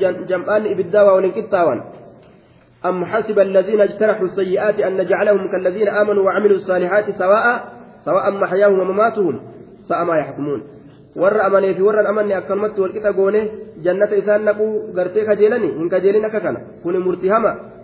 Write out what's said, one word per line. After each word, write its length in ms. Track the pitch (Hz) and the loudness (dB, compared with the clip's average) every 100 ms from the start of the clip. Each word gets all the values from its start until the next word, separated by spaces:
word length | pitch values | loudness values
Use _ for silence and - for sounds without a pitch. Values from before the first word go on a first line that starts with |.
jam-, 220 | 185 180 180 | -2 -2 -4
jam'aanni 400 | 180 180 214 208 | -4 0 0 0
ibiddaa 300 | 190 170 208 202 | -4 0 4 4
waa 100 | 190 | 4
waliin 160 | 190 | 0
qixxaawan. 480 | 226 - 190 160 113 - - - - - - _ _ _ _ | -4 -4 0 0 0 -8 -18 -20 -20 -20 -20 _ _ _ _
أم 220 | 180 185 170 | -4 -4 -4
حسب 340 | 220 220 202 | -4 0 2
الذين 420 | 190 190 185 214 | 4 2 2 2
اجترحوا 440 | 202 - 214 - 185 | 2 2 0 0 -2
السيئات 540 | 196 185 185 208 208 | -2 -2 0 0 0
أن 180 | 190 190 | -2 -2
نجعلهم 540 | 180 185 208 196 190 | 0 0 2 2 0
كالذين 360 | 185 185 196 202 | -2 -2 -2 0
آمنوا 360 | 208 208 202 | 0 2 2
وعملوا 320 | 190 185 208 190 | 2 2 2 2
الصالحات 520 | 185 180 180 208 208 190 | 0 0 2 0 0 -2
سواء، 300 | 185 214 240 247 - - - - 143 | 2 2 2 0 -6 -18 -20 -10 -2
سواء 260 | 185 202 | 0 0
محياهم 480 | 196 - 185 208 190 | -2 0 4 4 4
ومماتهم 560 | 185 196 226 220 175 113 - - - - - | 0 2 0 2 -2 -2 -10 -20 -20 -16 -6
ساء 160 | 165 | -2
ما 120 | 170 156 | 0 -2
يحكمون. 460 | 139 135 147 123 - - - - - - | -2 -6 -6 -6 -8 -20 -20 -20 -12 0
Warra 300 | 185 214 196 | 2 2 2
amanee 280 | 196 190 | 2 2
fi 80 | 180 | 2
warra 200 | 202 220 | 2 2
hin 80 | 196 | 0
amanne 240 | 214 208 185 | 0 0 -2
akkanumatti 460 | 180 202 208 202 | -2 -2 -2 -2
wal 100 | 185 | -4
qixa 220 | 214 208 | -2 -2
goone 280 | 196 196 214 214 - - - 170 | 0 2 0 -2 -8 -16 -6 -2
jannata 300 | 190 208 202 | 0 0 0
isaan 280 | 202 208 214 | 0 0 0
naquu 460 | 208 220 214 - 180 | 0 -2 -4 -6 -4
gartee 300 | 180 214 214 | -2 -2 0
kajeelani 440 | 196 220 240 196 143 | 4 4 2 -2 -2
hin 100 | 170 | -2
kajeelin 360 | 185 196 214 214 | 0 2 2 0
akka 140 | 214 | -4
kana. 200 | 170 - - - | -4 -6 -10 -10
Kuni 160 | 170 185 | -4 -2
murtii 300 | 180 170 185 | -2 -2 0
hama. 220 | 226 156 - - - | 2 0 -4 -12 -20